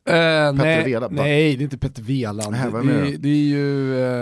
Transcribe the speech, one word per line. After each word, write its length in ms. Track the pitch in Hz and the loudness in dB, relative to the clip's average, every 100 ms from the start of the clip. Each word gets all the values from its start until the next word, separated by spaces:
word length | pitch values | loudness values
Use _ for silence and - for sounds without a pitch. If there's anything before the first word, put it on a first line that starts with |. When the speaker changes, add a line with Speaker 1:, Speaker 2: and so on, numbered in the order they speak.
| - | 0
Speaker 1:
Eh, 80 | |
Speaker 2:
Petter 400 | 165 165 156 147 | 2 2 2 2
Speaker 1:
nej, 300 | 139 156 160 | 2 2 2
Speaker 2:
Veland, 340 | 160 117 117 143 | 0 -2 -2 -2
va? 60 | |
Speaker 1:
nej, 320 | 147 147 156 127 | 0 2 2 2
det 60 | |
är 20 | |
inte 140 | 143 123 | -4 -6
Petter 240 | 135 - | -8 -6
Veland. 500 | 110 135 107 104 104 | -4 -2 -2 -4 -4
Speaker 2:
Nej, 100 | 117 123 | -2 -2
Speaker 1:
Det, 40 | |
Speaker 2:
vad 160 | 110 135 | 0 0
menar 160 | 143 | 2
Speaker 1:
det, 100 | 143 | 0
Speaker 2:
du? 60 | 151 | -2
Speaker 1:
det 120 | 143 | 0
är 40 | 147 147 | 2 2
ju, 520 | 143 143 139 135 131 127 123 | 0 0 -2 -2 -2 -2 -2